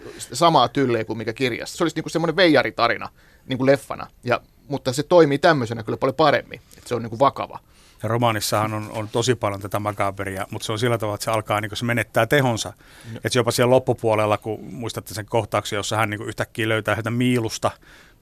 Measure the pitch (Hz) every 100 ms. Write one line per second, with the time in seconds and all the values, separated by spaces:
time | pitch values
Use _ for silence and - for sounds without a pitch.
0 | - - - 127 170 147 117 143 127 117
1 | 110 113 110 107 127 104 - - 165 160
2 | - 160 165 160 175 131 113 - 117 98
3 | 98 _ _ _ - 127 131 139 - -
4 | - _ 120 117 - _ - 135 127 131
5 | 143 180 156 139 180 151 113 117 110 120
6 | 131 127 151 127 - - - - - 120
7 | 113 113 139 127 95 - _ _ _ -
8 | 107 117 120 107 - 107 107 107 107 113
9 | 104 120 120 113 104 98 101 104 104 101
10 | 98 98 98 95 - 107 - 110 123 113
11 | 107 104 - 110 - 104 107 104 120 117
12 | - 120 113 147 131 110 95 - - -
13 | 113 113 - 127 117 117 123 127 131 113
14 | 113 107 107 104 110 107 101 139 113 -
15 | - 104 104 117 101 104 - 104 - 110
16 | 110 104 113 - 107 - 110 110 104 110
17 | 110 120 127 123 110 - 107 - - -
18 | - _